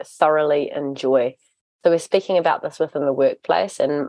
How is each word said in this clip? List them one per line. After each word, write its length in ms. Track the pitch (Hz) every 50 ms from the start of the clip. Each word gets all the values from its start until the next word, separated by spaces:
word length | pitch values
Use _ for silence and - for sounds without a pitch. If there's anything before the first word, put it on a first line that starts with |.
| -
thoroughly 680 | - - - 170 156 156 156 151 147 147 147 143 - 143
enjoy. 600 | 143 143 139 139 - - 127 135 131 120 127 - _ _ _ _ _ _ _ _ _ -
So 80 | 170
we're 60 | 170
speaking 400 | 165 - - - 196 190 - 190
about 240 | 175 170 165 131 -
this 180 | - 156 - -
within 260 | 160 156 - 147 139
the 80 | 143 135
workplace, 680 | 139 135 131 - - - - 160 175 190 196 - -
and 280 | - 139 147 147 143